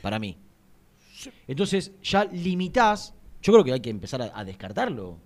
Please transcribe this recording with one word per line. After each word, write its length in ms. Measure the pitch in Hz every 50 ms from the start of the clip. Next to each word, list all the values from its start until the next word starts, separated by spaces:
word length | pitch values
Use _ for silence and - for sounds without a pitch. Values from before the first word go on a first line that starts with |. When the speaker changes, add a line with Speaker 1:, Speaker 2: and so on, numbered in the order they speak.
Speaker 1:
para 160 | - 101 107 110
mí. 200 | 110 98 82 - - - _ _ _ _ - _ _ _ _ _ _ _ -
Speaker 2:
Sí. 160 | - - - - - -
Speaker 1:
Entonces, 460 | - 135 143 202 190 185 190 180 - - -
ya 220 | - - 190 196 208
limitás, 880 | 185 180 175 170 185 180 180 185 180 - 247 233 214 208 202 - - - - - - - -
yo 100 | - 196
creo 140 | 214 226 170
que 80 | 127 127
hay 80 | 131
que 80 | 110 120
empezar 320 | 107 98 85 - - 127
a, 100 | 120 104 80
a 120 | 104 104
descartarlo, 720 | 95 95 - - - - - 247 240 156 113 95 90 85 85 -